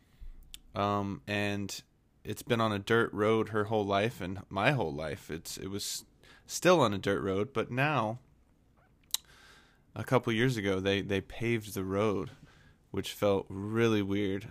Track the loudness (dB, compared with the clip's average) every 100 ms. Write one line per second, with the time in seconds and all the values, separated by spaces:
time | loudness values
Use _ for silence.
0 | _ _ -16 -14 -18 -20 -10 -2 0 0
1 | -2 -4 -4 -2 -2 -2 -6 -10 -14 _
2 | _ _ -10 -10 -2 0 2 0 2 4
3 | 4 2 2 4 2 -2 0 0 2 2
4 | 0 -2 -8 -8 -6 0 2 2 0 -4
5 | -6 -8 -8 -10 -8 -10 -8 -8 -6 -8
6 | -12 _ -20 -20 -12 0 4 6 4 2
7 | 0 0 0 0 -2 -2 -2 0 0 0
8 | -2 -4 -12 _ _ _ _ _ _ _
9 | _ -6 -6 -20 -20 -20 -20 _ _ -10
10 | 0 2 2 2 2 2 0 2 2 2
11 | 2 -2 -2 -4 -2 -2 -2 -6 -2 2
12 | 2 0 -4 -12 -20 -20 -20 -20 _ -6
13 | -6 0 2 4 0 -6 -4 2 4 4
14 | 2 0 -2 -4 -8